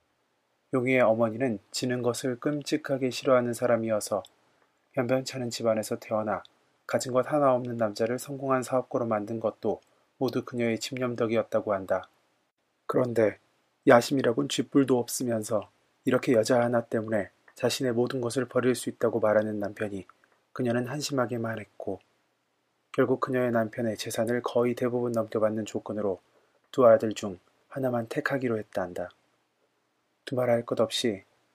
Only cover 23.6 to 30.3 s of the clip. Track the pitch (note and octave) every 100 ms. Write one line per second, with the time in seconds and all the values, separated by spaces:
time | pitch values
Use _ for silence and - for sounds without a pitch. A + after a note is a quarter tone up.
23.6 | A2 - A2+ G2+ A2+ A#2+ A2+ A#2+ - A#2+
24.6 | B2 A#2+ B2 B2 A#2+ A2+ G#2+ A2+ G#2+ A2
25.6 | G#2 A2+ - G#2 G2+ F#2 _ _ _ _
26.6 | _ - A#2+ A2 A2 G2+ G#2 F2+ _ _
27.6 | _ C3+ C3 A#2+ A2+ D3+ - C#3 B2+ A2
28.6 | - G2+ F2+ F2+ F2+ - _ _ _ _
29.6 | _ _ _ _ _ _ -